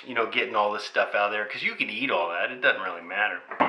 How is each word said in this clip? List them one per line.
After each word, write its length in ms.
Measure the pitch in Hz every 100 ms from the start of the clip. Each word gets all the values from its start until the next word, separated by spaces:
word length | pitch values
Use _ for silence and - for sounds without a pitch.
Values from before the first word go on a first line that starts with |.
you 100 | 131
know, 120 | 117 110
getting 300 | 123 110 107
all 160 | 104
this 100 | 104
stuff 320 | - 117 98
out 120 | 104 104
of 60 |
there, 120 | 107
'cause 180 | 104 120
you 120 | 196
could 160 | 226 -
eat 200 | 110 135
all 200 | 92 -
that. 200 | 87 117
It 100 | 127
doesn't 220 | 131 98
really 200 | 95 87
matter. 380 | 87 98 104 90 - -